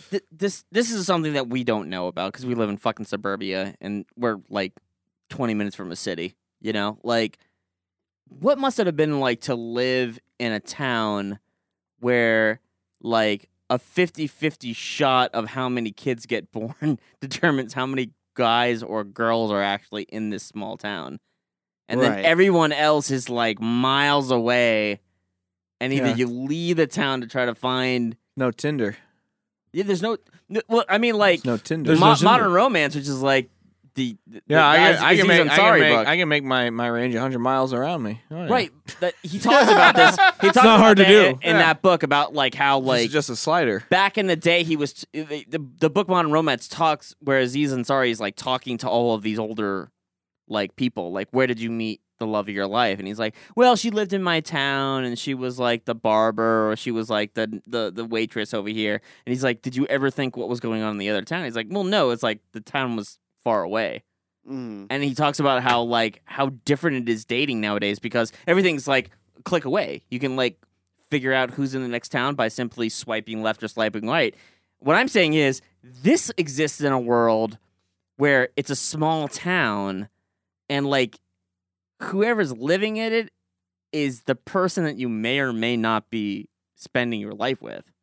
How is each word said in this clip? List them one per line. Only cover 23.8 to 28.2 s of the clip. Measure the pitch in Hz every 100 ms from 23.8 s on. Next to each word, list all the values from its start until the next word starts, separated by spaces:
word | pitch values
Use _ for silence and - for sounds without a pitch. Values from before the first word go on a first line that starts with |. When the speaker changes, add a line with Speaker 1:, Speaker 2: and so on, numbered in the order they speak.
| 131 139 143 143 131
Speaker 1:
away, | 127 117 123 120 110 107 101 _ _ _ _ _ _ _ _
and | 127
either | 135 131
Speaker 3:
Yeah. | 117
Speaker 1:
you | 123
leave | 120 135 160 170 165
the | 151
town | - 143 131
to | 117
try | 131 123
to | 113
find | 127 127 127 123 117 113